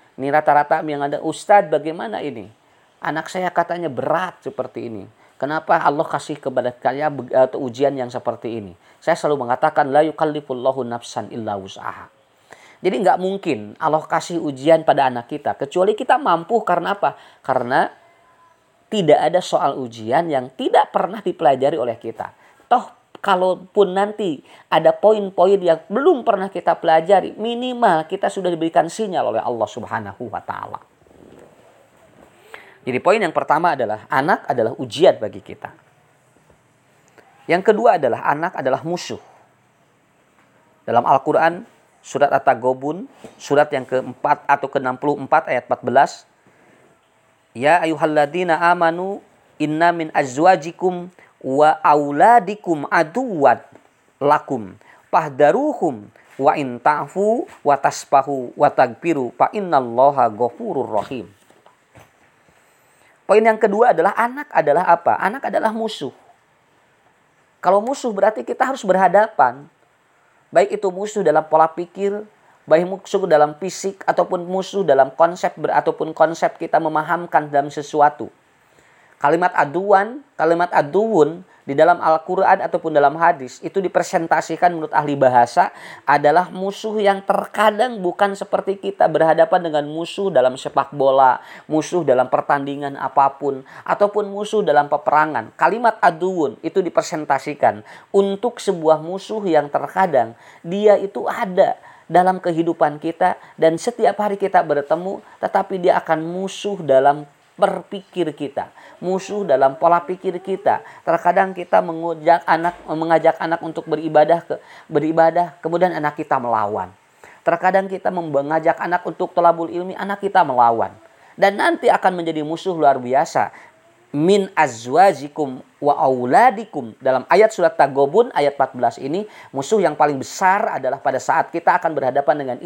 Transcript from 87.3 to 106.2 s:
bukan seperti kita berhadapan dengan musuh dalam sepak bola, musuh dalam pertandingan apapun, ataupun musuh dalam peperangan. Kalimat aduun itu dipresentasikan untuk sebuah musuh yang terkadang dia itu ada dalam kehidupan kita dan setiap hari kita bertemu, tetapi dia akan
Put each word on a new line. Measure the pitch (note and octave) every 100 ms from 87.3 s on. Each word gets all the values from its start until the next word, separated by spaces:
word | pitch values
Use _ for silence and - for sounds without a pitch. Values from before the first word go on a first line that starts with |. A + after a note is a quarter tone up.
| F#3+ - - G#3+ G#3 B3+ A3+
bukan | F3 - G3+ G3
seperti | G3 G3 G3 G3
kita | G3 G3 D#3+
berhadapan | D3+ D#3+ D#3+ D#3+ F3+
dengan | E3+ D3+ D3
musuh | D#3 E3+ - G3
dalam | C#3+ B2+ B2+
sepak | D3 C#3+ C3+
bola, | C#3+ C3+ C3+ C3 - - -
musuh | - D#3 D3+ F3+
dalam | C#3+ B2+ B2+
pertandingan | D3 - C#3+ C#3 C#3+ C#3+ C#3
apapun, | C3+ - C#3 - C#3+ C3 - - -
ataupun | - G#3 G#3 G3
musuh | G3 G#3 G#3+
dalam | E3+ D3 C#3+
peperangan. | C#3+ - D3+ D#3 C3 A2 -
Kalimat | D#3+ A3 A#3+ -
aduun | F#3 D#3+ F#3 F#3 C3+ A2
itu | D#3+ G3
dipresentasikan | E3+ E3 - D#3+ D3+ C#3 - D3 A#2+ G#2 - - _
untuk | G3+ G3 G3 B3 A#3+
sebuah | - F3 D#3+ D#3
musuh | D#3+ F#3+ - A3 G3
yang | D3+ C#3+
terkadang | C#3 C#3 F#3 F#3+ C3+ A2+ A#2 - -
dia | E3+ G3 G#3 G3+
itu | G3 A#3+ -
ada | - G#3+ F#3 F3 - - - -
dalam | E3+ F#3 F#3
kehidupan | F3+ E3 E3+ E3 D3+ D3
kita | D#3+ E3 F3+ - - -
dan | D#3+ E3
setiap | A#3+ A#3 G3+ G3
hari | G#3 G3+
kita | F#3+ F#3
bertemu, | E3 D3 C#3+ D#3+ F#3 G#3 - -
tetapi | - G3 G3 F#3+
dia | F3 -
akan | - D#3+